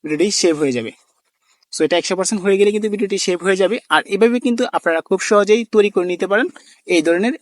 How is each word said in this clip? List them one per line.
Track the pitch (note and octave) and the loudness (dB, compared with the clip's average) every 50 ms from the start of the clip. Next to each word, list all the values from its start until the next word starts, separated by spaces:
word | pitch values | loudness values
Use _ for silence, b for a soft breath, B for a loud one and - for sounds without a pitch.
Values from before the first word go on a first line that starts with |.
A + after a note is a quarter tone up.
| - | -6
ভিডিওটি | D3+ D#3 D3 F3 G#3 G3 - | -6 -2 0 0 0 0 0
সেভ | - F3 D#3+ D3 | 0 0 0 0
হয়ে | D#3 C#3 B2+ | -2 -2 -2
যাবে। | B2 A2+ A2 - _ _ _ _ _ _ _ _ _ _ _ _ _ _ _ - | -4 -6 -8 -12 _ _ _ _ _ _ _ _ _ _ _ _ _ _ _ -4
So | - D#3 | -4 -2
এটা | C#3+ F3+ F3 | 0 0 0
একশো | D#3 - F#3+ F3+ | 0 -2 -4 -4
পার্সেন্ট | F#3+ - A3+ G3+ F3 | -2 -4 -4 -2 0
হয়ে | G3+ G3 G3 | 0 2 4
গেলে | G3+ G#3 G#3 | 4 2 2
কিন্তু | G#3+ G#3 G#3+ G3+ | 0 -2 -4 -4
ভিডিওটি | G3+ G#3 F#3+ G3 F#3+ - | -4 -4 -4 -4 -4 -2
সেভ | - F3+ E3+ E3+ | -2 -4 -2 0
হয়ে | F#3+ G3 F#3 | -2 0 2
যাবে। | G3 F3+ A3 B3+ _ _ D#3+ | 2 0 0 -4 _ _ 0
আর | D#3 - - G3 | 0 0 0 0
এভাবে | F#3+ A3 A#3+ A#3+ B3 - | 2 2 2 2 0 0
কিন্তু | B3+ A#3+ A#3 B3 - - | -2 -2 0 -2 -2 -4
আপনারা | E3 - F3 E3 E3 - _ | -2 -2 0 -2 -2 -2 _
খুব | F#3+ F#3 - - | -4 -2 0 2
সহজেই | G#3+ G#3 G3+ G3 G#3+ A#3 A3+ _ - | 2 2 4 4 2 2 2 _ 2
তৈরি | G#3+ G3+ G#3 G3+ | 2 2 2 0
করে | G3 F3 F3+ | -2 -2 -2
নিতে | F3+ E3+ G3 F#3 | -2 -4 -2 0
পারেন | G3 G#3+ C4 F#4 B B B B B B B - F3+ | 0 0 0 -2 B B B B B B B 0 0
এই | E3+ D3+ | 2 4
ধরনের | E3 E3+ F3 G3+ A#3+ D4 - | 2 2 2 0 -2 -4 -6